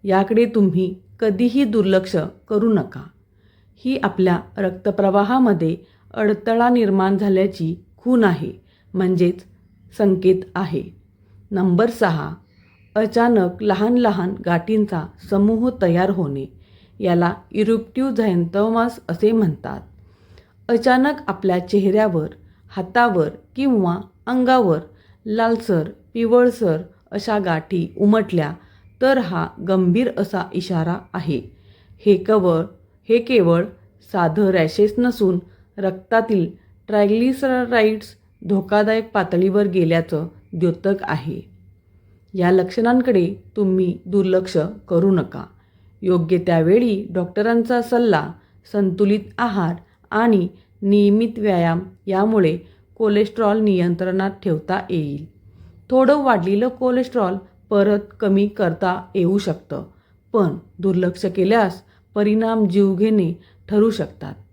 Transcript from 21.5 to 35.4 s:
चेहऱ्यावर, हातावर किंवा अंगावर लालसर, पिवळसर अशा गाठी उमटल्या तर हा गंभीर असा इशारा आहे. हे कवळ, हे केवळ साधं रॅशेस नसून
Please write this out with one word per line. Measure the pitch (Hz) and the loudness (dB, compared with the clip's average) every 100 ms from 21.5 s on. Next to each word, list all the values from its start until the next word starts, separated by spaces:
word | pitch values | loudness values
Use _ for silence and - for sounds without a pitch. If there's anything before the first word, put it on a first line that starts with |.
| 180 180 | -2 0
चेहऱ्यावर, | 202 196 208 214 170 151 - - _ - | 0 2 2 0 -2 -4 -12 -20 _ -14
हातावर | - 185 240 240 180 151 - _ | -12 -4 0 2 2 -2 -6 _
किंवा | - 269 226 180 180 - _ | -4 0 2 0 -4 -8 _
अंगावर | - 254 247 254 202 156 - - _ _ | -6 -2 2 2 2 0 -4 -20 _ _
लालसर, | 220 214 226 226 220 175 151 - _ | -6 -2 0 0 0 -2 -2 -12 _
पिवळसर | 233 233 247 247 240 202 160 180 _ _ | -4 2 4 4 2 -2 -2 -6 _ _
अशा | 202 214 214 | -8 -4 -2
गाठी | 185 160 - 180 170 - | -2 -4 -2 -4 -4 0
उमटल्या | 202 220 208 175 151 170 - _ - _ | 2 2 2 -2 -2 -8 -18 _ -20 _
तर | 262 269 | 0 2
हा | 175 175 165 - 170 | -2 -6 -6 -8 -2
गंभीर | 190 180 175 247 - | 2 2 2 0 -4
असा | 196 190 92 | -6 -6 -6
इशारा | 185 185 170 160 175 - | -8 -4 -4 -2 -6 -8
आहे. | 180 151 139 - - _ _ _ - | -8 -6 -6 -8 -20 _ _ _ -4
हे | 208 185 | 2 2
कवळ, | 190 214 180 160 185 - _ _ - | 2 2 2 0 -4 -12 _ _ 0
हे | 233 | 0
केवळ | 233 247 170 170 208 - _ _ _ | 2 2 4 2 0 -10 _ _ _
साधं | 190 170 165 196 | -2 0 2 2
रॅशेस | 185 160 180 208 208 | 2 0 2 2 2
नसून | 247 240 196 180 | -2 2 0 0